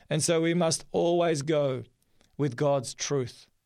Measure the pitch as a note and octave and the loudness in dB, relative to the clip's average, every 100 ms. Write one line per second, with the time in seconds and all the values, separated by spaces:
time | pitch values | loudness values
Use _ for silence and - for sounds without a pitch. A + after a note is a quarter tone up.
0 | - D3+ D3 E3 E3 E3+ E3 D#3+ - F3+ | -6 -2 0 2 2 2 0 0 -4 0
1 | E3+ F3 E3+ D#3+ C#3+ D3+ C#3+ B2+ A#2 _ | 2 2 2 0 0 0 0 -2 -8 _
2 | _ _ _ - C#3+ A#2+ D3 C#3 B2 - | _ _ _ -4 -4 0 0 0 -2 -8
3 | - C#3+ A#2+ - - _ | -4 -2 -4 -8 -20 _